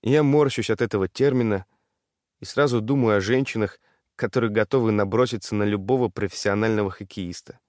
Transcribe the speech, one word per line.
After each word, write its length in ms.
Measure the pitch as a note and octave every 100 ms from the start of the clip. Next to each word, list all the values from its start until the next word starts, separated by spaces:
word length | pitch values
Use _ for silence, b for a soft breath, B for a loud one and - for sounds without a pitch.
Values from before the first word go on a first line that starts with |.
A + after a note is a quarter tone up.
Я 220 | A2+ D3
морщусь 460 | C#3+ D3 C#3 - A2+
от 120 | G#2+
этого 260 | A#2 G#2 F#2+
термина 560 | - C#3 C3 A2+ G2 F#2+ _ _ _ _ _ _ _
и 40 |
сразу 360 | - - C#3+ A#2+
думаю 380 | A2 C#3 A#2 G#2
о 20 |
женщинах, 580 | F#2+ B2+ C3+ A2 G#2 - _ _ _ -
которые 340 | A#2 B2+ A2+
готовы 400 | G#2+ G#2+ C3+ A2+
наброситься 640 | G#2 G2 A2+ B2+ A2+ -
на 80 | G#2
любого 460 | G#2 G#2 G2 C3 A#2
профессионального 800 | - G2 - G#2 G2+ A2+ G#2+ G2+
хоккеиста. 720 | - G2+ - F2+ F2 - -